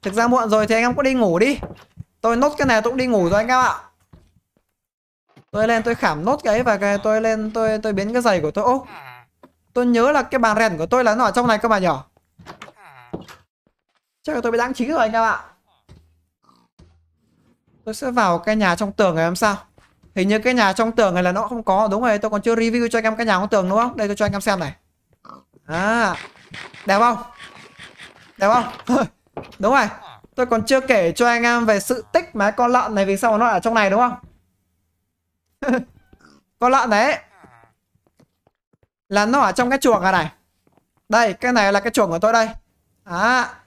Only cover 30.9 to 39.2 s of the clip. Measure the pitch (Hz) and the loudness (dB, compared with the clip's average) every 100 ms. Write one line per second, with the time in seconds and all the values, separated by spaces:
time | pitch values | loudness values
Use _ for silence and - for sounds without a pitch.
30.9 | 233 170 170 240 240 240 240 226 208 - | 2 2 2 0 2 0 0 2 0 0
31.9 | 247 - 330 339 220 202 214 240 247 247 | -6 -2 -2 -2 -2 -2 0 2 2 0
32.9 | 214 196 196 240 214 233 214 226 226 202 | -2 0 0 0 2 2 0 0 0 2
33.9 | 202 247 240 - _ _ _ _ _ _ | 2 0 -2 -16 _ _ _ _ _ _
34.9 | _ _ _ _ _ _ _ 277 247 247 | _ _ _ _ _ _ _ -2 -2 -2
35.9 | _ _ _ _ _ _ _ 247 262 247 | _ _ _ _ _ _ _ 2 2 4
36.9 | 208 247 196 - _ - 120 113 _ _ | 2 2 0 -8 _ -20 -20 _ _ _
37.9 | _ _ _ _ _ _ _ _ _ _ | _ _ _ _ _ _ _ _ _ _
38.9 | _ _ 202 | _ _ 0